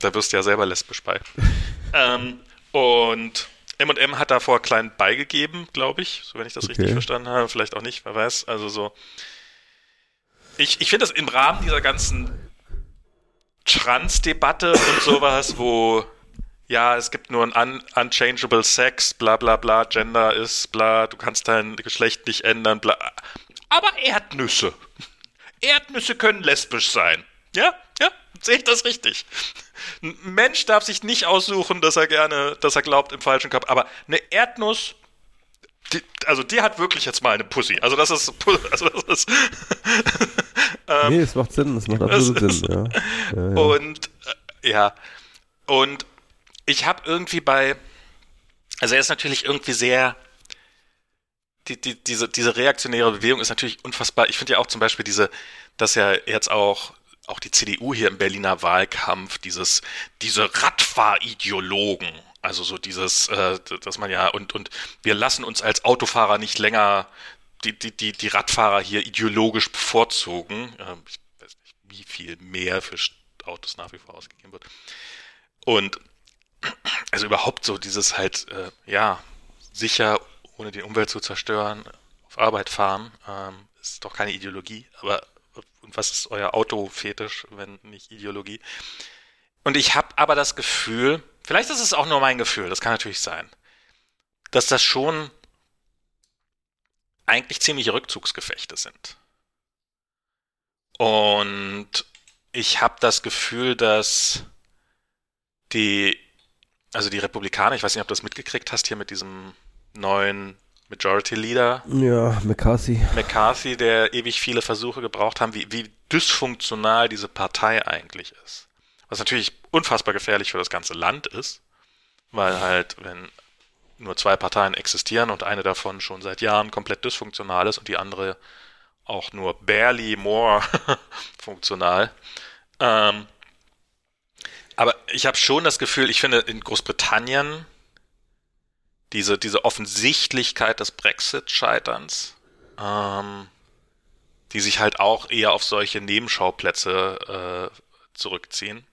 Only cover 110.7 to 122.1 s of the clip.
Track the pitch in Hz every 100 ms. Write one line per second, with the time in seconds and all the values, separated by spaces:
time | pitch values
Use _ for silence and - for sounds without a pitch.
110.7 | _ - 104 95 101 - 110 113 120 120
111.7 | 127 - 135 127 120 117 107 104 107 113
112.7 | 120 - 113 - 117 - 107 110 127 131
113.7 | 120 117 113 110 123 113 - - 117 -
114.7 | 107 120 127 117 101 110 - 113 110 -
115.7 | 117 107 _ - 151 - - 131 117 -
116.7 | 110 110 113 117 104 101 - 95 - 110
117.7 | 113 - 82 - 90 - - - - -
118.7 | _ _ _ - 113 104 123 98 - -
119.7 | 160 - 117 110 98 - 101 98 92 87
120.7 | 90 - 85 110 143 - 117 - - _
121.7 | _ _ _ _